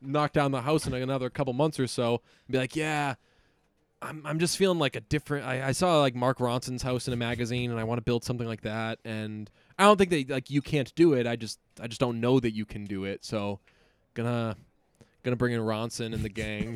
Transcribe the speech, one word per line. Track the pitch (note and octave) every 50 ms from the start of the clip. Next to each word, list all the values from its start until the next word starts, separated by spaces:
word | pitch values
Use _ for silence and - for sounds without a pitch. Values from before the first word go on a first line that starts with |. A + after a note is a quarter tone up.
knock | C3 C3+ C#3 D3+ D3+ C#3+
down | - D3+ C#3+ C#3+
the | C#3 C3
house | A#2 C#3+ D#3 D#3 - D3
in | B2+
another | B2+ B2+ B2+ C3+ C3 B2+ B2+
couple | - - C#3+ C3 A#2+
months | B2+ D3+ D#3+ D3+ -
or | C3 A#2
so." | - - A#2+ A#2 A#2+ B2+ _ _ _ _ _ -
Be | B2+ C3
like, | B2+ C3 -
"Yeah, | D#3 D#3 D#3 D#3 D3 D3 C#3 B2 - _ _ _ _ _ _ _ _ _ _ _ _ _ _ _ -
I'm, | - - D3 D#3 D3
I'm | D3+ D3 D#3+
just | F3 E3+ - -
feeling, | G3 F#3+ F3+ E3
like, | D3+ C3 -
a | A#2+
different, | A2 - D#3 D3+ - - D3 C#3+ A#2
I, | C3 B2+ C3 C3+ C3+
I | C3+
saw, | - F#3 F3+ E3+ D3+
like, | C#3+ C3+ A#2+
Mark | B2 B2 B2+ C3 -
Ronson's | B2 A#2+ A#2+ B2+ - - B2+ A#2+ -
house | C3 B2+ B2 - -
in | B2
a | A#2+
magazine, | A#2+ A#2 A#2+ A#2 A#2+ A2+ B2 B2 B2 A#2+
and | A#2 A2+
I | A2
wanna | A2 A#2 A#2+
build | A2+ - A#2+ A#2+ -
something | - B2+ A#2 A#2+ A2+
like | A2+ G#2+
that." | - A2 G#2+ A2+ A2+ A2+ A2+ - -
And | A2+ A2 A2 G#2+ G#2+ G#2+ G#2+ G#2+ - _ _ _ _ - -
I | F#3+
don't | G#3 G#3 F#3
think | G3 F3
they, | F3 D3+ C3+
like, | C3 C#3 C3 B2+ -
you | C#3 C#3+
can't | - - D#3 D3 B2+ - -
do | - E3+ E3+ D3
it. | B2 A#2
I | A#2 A#2 A#2
just, | A2+ G#2+ - - _ _ _ -
I | G2+ A#2
just | A2+ -
don't | C#3 B2 A#2+ A#2
know | A#2 A#2+ C3 C3+
that | A#2 A#2
you | G#2+ G#2+ G#2+
can | - - G#2+ G#2
do | G2 G2+ F#2+ F#2+
it. | G2 G2 - -
So | - A#2 G#2+ G2+ G2+ G2+ F#2+ _ _ _ _ _ _ _ _ _ _ -
gonna, | A#2 A#2 A#2+ A#2+ A#2 A#2 A2+ A2 - - _ _ _ _ _ _ _ - _ _ _ -
gonna | B2+ B2 A2
bring | B2 A#2+ A#2+
in | A#2
Ronson | A2 A2 A2 G#2+ A#2 A#2 - - A#2+ A2 A2+
and | A2
the | G#2+ A2
gang | G2 A2 G#2+ G#2+ G#2+ G#2 G#2+ A2+ A#2